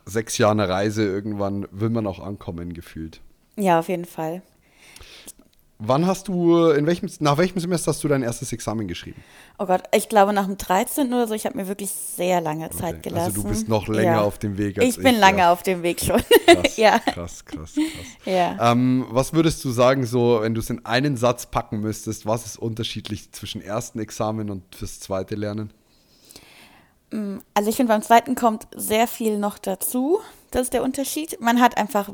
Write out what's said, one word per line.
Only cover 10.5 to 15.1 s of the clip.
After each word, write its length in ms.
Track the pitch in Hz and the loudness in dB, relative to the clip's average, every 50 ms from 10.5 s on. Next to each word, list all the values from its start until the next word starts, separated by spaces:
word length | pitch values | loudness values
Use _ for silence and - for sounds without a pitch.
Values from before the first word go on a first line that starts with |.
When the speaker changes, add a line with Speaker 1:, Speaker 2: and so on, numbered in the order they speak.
| 202 190 | -4 -6
Speaker 2:
dreizehnten 560 | - - 185 190 240 - - 320 294 240 247 | -2 0 0 0 0 0 0 -2 0 0 0
oder 120 | 247 240 | 0 0
so. 60 | 220 220 | 0 -2
Ich 140 | 214 - | -4 -4
hab 80 | 208 - | -6 -6
mir 140 | - 196 185 | -6 -6 -6
wirklich 220 | 202 - 202 196 | -6 -6 -8 -8
sehr 520 | - - - - - - 180 180 180 175 165 | -8 -8 -10 -10 -6 -4 0 0 2 2 0
lange 260 | 156 156 160 160 - | -2 -4 -4 -6 -8
Zeit 280 | - - - 170 170 | -8 -6 -6 -6 -6
Speaker 1:
Okay. 120 | 160 - - | -6 -8 -6
Speaker 2:
gelassen. 200 | - 170 165 180 | -4 -2 -2 -2
Speaker 1:
Also 140 | - - - | -2 -4 -4
du 60 | 208 | -4
bist 180 | 107 107 110 | -4 -4 -2
noch 220 | 107 110 107 - - | 0 0 -2 0 0
länger 240 | 107 110 185 175 165 | 0 2 2 4 4
Speaker 2:
Ja. 80 | 110 | 2
Speaker 1:
auf 180 | 107 104 95 - | 2 0 -2 -4
dem 200 | - 104 98 92 | -4 -4 -2 -2
Weg 180 | 104 101 185 208 | -2 -2 0 2
als 80 | 240 | 2
Speaker 2:
Ich 100 | 254 240 - | 2 2 2
bin 160 | - 269 | 2 2